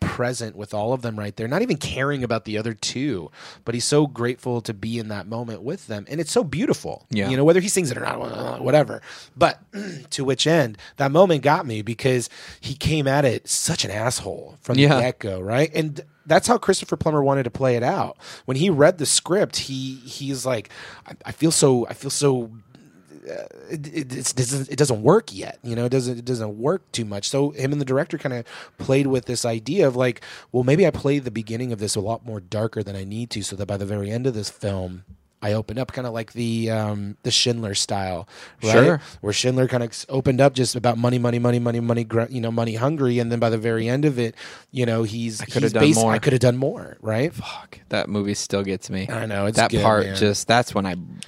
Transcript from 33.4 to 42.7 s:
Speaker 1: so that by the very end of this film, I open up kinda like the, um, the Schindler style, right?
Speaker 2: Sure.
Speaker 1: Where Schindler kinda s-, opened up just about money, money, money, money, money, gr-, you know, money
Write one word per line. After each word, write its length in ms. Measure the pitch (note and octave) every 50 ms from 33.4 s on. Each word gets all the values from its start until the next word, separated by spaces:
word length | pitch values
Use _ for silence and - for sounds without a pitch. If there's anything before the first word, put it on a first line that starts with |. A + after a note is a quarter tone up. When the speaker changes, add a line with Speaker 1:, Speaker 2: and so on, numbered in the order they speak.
| F#2+
Speaker 1:
so 140 | - G2+
that 100 | F#2 G2+
by 100 | F#2+ G2+
the 100 | G2 G2+
very 240 | F#2+ G#2 G#2 G2+ G2+
end 160 | G#2+ A#2+ B2+
of 80 | C3+ A#2+
this 160 | G#2+ G2+ -
film, 540 | - - - G#2 G2 F#2+ F#2 F2+ F2+ F2+ - _ - _ _ _ _ _
I 120 | - G#2 G#2
open 260 | A2 A2 - A2 B2
up 140 | C3 - -
kinda 180 | C3 B2+ B2
like 220 | A2+ A#2 A#2 - -
the, 360 | A#2 A#2+ A#2 A2+ A2+ A2+ A2 A2
um, 440 | A2 G#2+ G#2+ G#2+ G2+ G2+ G2+ G#2+ - _
the 80 | B2+
Schindler 460 | - - - B2 A#2+ A#2 A2+ G2+ G2
style, 500 | - - - A2 G2 F#2+ F#2 F#2 E2 E2+ - - - - - - _
right? 120 | - A2 A2
Speaker 2:
Sure. 280 | A#2 C3 E3 F3 C#3+ - - - -
Speaker 1:
Where 120 | - G#2 G2+
Schindler 360 | - - B2+ B2+ B2+ C3 A#2+
kinda 180 | B2 B2 A#2+
s-, 180 | A#2 - - - -
opened 320 | C3+ C3+ C3 C#3+ C3 B2
up 120 | C3+ C#3+ C3
just 220 | B2+ B2+ A2 -
about 240 | B2+ - B2 A#2 A2+
money, 180 | A#2+ B2 B2 B2
money, 180 | A#2+ A#2+ A#2+ A#2+
money, 220 | A#2+ B2 A#2+ A#2+
money, 180 | A#2+ A#2+ A#2 A#2
money, 240 | A#2 A#2 A#2 A#2 A#2
gr-, 220 | A2 A2 A2+ A#2 -
you 120 | C3+ B2+
know, 100 | A2+ A#2
money 240 | A2+ A#2 A#2 A#2